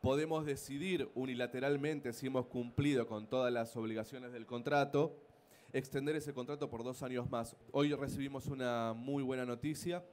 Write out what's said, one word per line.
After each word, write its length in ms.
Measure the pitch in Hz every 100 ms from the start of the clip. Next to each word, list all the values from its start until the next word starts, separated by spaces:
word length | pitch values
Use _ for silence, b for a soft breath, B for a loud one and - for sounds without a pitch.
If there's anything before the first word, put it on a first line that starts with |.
podemos 440 | 127 139 156 160
decidir 640 | 151 135 - 139 185 175 131
unilateralmente, 960 | - 131 123 123 127 139 143 147 147 127
si 140 | 113 131
hemos 180 | 131
cumplido 600 | 123 123 120 127 143 131 113
con 200 | 107 107
todas 240 | 131 123
las 240 | 120 117
obligaciones 560 | 120 110 110 107 131 123
del 140 | 123
contrato, 720 | 113 120 120 143 139 139 151 - - - B B B
extender 420 | 131 139 139 143
ese 160 | 156 143
contrato 380 | 127 123 143 139
por 140 | 117
dos 180 | 120 127
años 260 | 131 123 123
más. 260 | 123 113 - -
Hoy 200 | 139 147
recibimos 520 | 143 139 139 139 139
una 480 | - 135 123 120 113
muy 300 | 113 127 143
buena 220 | 131 131
noticia 580 | 123 120 147 147 175 175 175